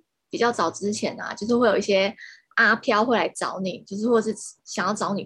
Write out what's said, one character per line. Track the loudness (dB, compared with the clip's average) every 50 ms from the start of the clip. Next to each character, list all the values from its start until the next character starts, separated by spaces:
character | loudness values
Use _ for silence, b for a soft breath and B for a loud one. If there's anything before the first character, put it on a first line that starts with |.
| _ _ _ _ _ _
比 | -4 0
较 | 0 0
早 | 0 0 0 -2
之 | -2 -2 -4 -4
前 | -2 -2 -4 -4 -4 -6
啊， | -8 -10 -10
就 | -6 -2 0
是 | 2
会 | 4 4 4
有 | 4 2
一 |
些 | 2 2 2 2 2 0 -2 B B B B B B B _
阿 | 2 4 4 4
飘 | 2 2 2 2 2 4
会 | 4 2
来 | 2 2 0
找 | -2 -4 -6 -6 -4 -4
你， | -6 -6 -6 -8 -10 -12
就 | -8
是 | -4 0 2
或 | 2 2
是 | 2 0 -4 -6 -10 -16 -18 _ _
想 | -8 -6 -4 -2
要 | -2 -2
找 | -2 -2 -2 -2
你 | -4 -6